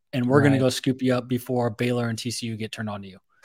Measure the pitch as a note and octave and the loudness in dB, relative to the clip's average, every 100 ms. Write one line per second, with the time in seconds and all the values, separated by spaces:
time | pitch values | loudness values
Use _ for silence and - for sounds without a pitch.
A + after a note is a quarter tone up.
0 | _ - B2 C#3 C#3+ C3+ B2+ B2 - C3 | _ -4 4 6 6 6 4 2 -2 0
1 | B2+ B2 B2 B2 - B2+ A#2+ G#2+ B2 B2 | 2 0 0 -4 -2 -2 0 0 -2 0
2 | A#2 A2 B2 A2 A#2 A2 A2 - A2 G#2 | -2 -4 -6 -6 -6 -6 -8 -8 -8 -8
3 | G2 F#2 _ _ | -12 -20 _ _